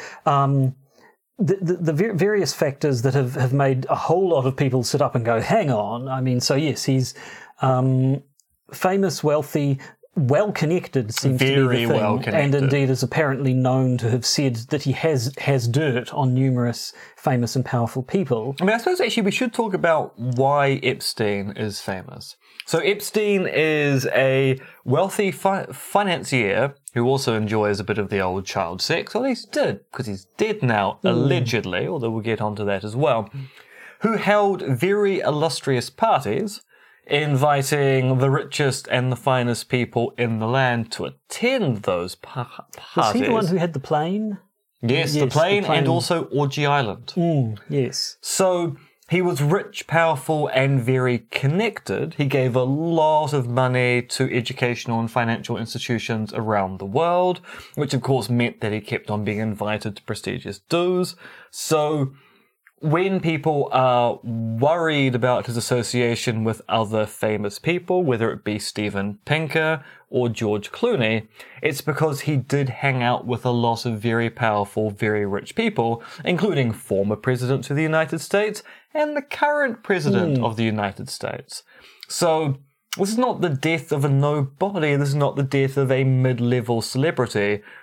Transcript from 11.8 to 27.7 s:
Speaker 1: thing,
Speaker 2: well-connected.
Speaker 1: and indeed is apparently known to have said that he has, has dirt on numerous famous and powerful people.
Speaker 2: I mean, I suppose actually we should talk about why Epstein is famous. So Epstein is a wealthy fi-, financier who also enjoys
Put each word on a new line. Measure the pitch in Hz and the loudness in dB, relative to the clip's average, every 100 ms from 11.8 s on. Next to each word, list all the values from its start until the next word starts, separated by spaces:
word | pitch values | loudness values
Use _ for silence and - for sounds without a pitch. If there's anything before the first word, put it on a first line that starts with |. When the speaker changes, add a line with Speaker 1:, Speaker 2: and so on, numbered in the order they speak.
| 117 | 2
Speaker 1:
thing, | |
Speaker 2:
well-connected. | 131 104 107 123 | 2 2 0 0
Speaker 1:
and | 110 143 | 2 2
indeed | 139 135 143 135 | 4 4 2 2
is | 127 | 2
apparently | 123 - 147 135 135 | 0 0 0 2 2
known | 127 127 131 131 123 | 2 4 4 2 2
to | 113 | 0
have | 123 | 0
said | - - 135 113 117 | 0 0 0 -2 -4
that | 151 | -4
he | 143 | -2
has, | 127 160 143 117 - | 0 0 0 -2 -4
has | - 139 117 | 0 0 2
dirt | 120 156 123 117 | 0 2 0 -4
on | - 131 | -2 0
numerous | 127 135 123 120 117 - - - - | 2 2 2 0 -2 -10 -16 -20 -6
famous | - 123 117 135 | -2 0 0 -2
and | |
powerful | 120 120 117 135 | -2 0 -2 -4
people. | 123 196 151 117 120 139 | -4 -2 0 -2 -2 -2
Speaker 2:
I | |
mean, | 185 | 0
I | 226 | 0
suppose | 359 370 | 0 0
actually | 233 233 | 0 0
we | 202 | 0
should | - 247 | 0 -2
talk | - 226 | -2 -2
about | 180 170 156 107 - | 0 2 2 0 -6
why | 120 120 135 147 139 135 | -4 0 2 4 2 2
Epstein | 120 - - - 107 101 98 - | 0 -2 -6 -2 -2 -2 -4 -6
is | 110 101 | -6 -6
famous. | - 95 - 101 - - _ - | -8 -8 -10 -16 -18 -20 _ -18
So | - 160 | -4 0
Epstein | 156 202 - 214 208 202 160 | 0 -2 -2 -2 2 0 0
is | 127 156 151 147 135 135 | 0 2 2 2 2 0
a | 120 135 131 135 131 - - | 2 2 4 2 0 -6 -14
wealthy | - 143 190 - 202 | -2 2 2 0 -2
fi-, | 147 196 190 - | 0 -2 -2 -4
financier | - - 202 202 165 - 131 101 95 139 - - | -12 -2 0 2 0 0 0 2 2 0 -2 -8
who | 120 120 | 0 2
also | 135 131 | 2 2
enjoys | 110 107 110 104 | 0 0 2 2